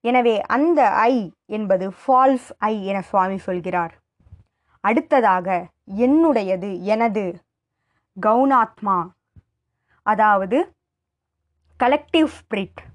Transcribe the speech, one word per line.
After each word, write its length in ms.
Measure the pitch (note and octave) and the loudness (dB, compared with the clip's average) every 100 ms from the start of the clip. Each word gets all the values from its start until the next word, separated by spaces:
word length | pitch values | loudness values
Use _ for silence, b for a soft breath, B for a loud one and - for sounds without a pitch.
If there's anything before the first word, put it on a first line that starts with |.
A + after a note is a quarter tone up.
எனவே 400 | A#3 B3 A#3+ A3 | 0 0 2 0
அந்த 500 | - A#3+ D#4 D#4+ A#3 | -2 0 2 2 2
ஐ 420 | - A3+ B3+ F#3 _ _ | 2 2 0 -4 _ _
என்பது 440 | G#3+ G#3 F#3 F#3+ | -8 -2 -2 -2
ஃபால்ஸ் 640 | F#3 - B3+ C4 C4 - - | -10 0 2 4 2 -4 -6
ஐ 280 | G#3+ A3 F#3+ | -4 -4 -4
என 160 | G3 | -6
சுவாமி 360 | F3 G3+ F#3 G3 | -2 -2 -2 -4
சொல்கிறார். 600 | - F3+ F3 F3+ E3+ _ _ _ _ - _ _ _ _ | -6 -8 -4 -6 -6 _ _ _ _ -20 _ _ _ _
அடுத்ததாக 880 | G3 A3+ D#4+ C#4+ A3 F#3 F3+ F3+ F3 _ - G3 | -2 -2 2 2 4 0 0 -4 -6 _ -14 -2
என்னுடையது, 840 | B3 D4+ E4 A#3+ F#3+ F#3 G3 F3+ | 2 4 4 2 0 -4 -4 -8
எனது, 580 | F#3 G#3+ A#3 G#3+ F#3+ F3 _ _ _ _ _ _ _ - | -2 0 0 -2 -6 -8 _ _ _ _ _ _ _ -4
கவுனாத்மா, 880 | G#3+ A3+ C4+ C4 A3 _ G#3 F#3 E3+ _ _ - _ _ _ _ _ _ | 0 2 2 2 0 _ -4 -2 -4 _ _ -20 _ _ _ _ _ _
அதாவது 720 | - G#3 G#3+ G3+ F#3+ A#3+ F#4 _ _ _ _ _ _ _ _ _ _ _ | -4 2 2 2 0 -2 -2 _ _ _ _ _ _ _ _ _ _ _
கலெக்டிவ் 420 | B3 D4 D4 E4+ D#4 | 0 0 0 0 0
ஸ்பிரிட் 540 | - _ G#3 F#3+ - - | -4 _ -8 -8 -12 -20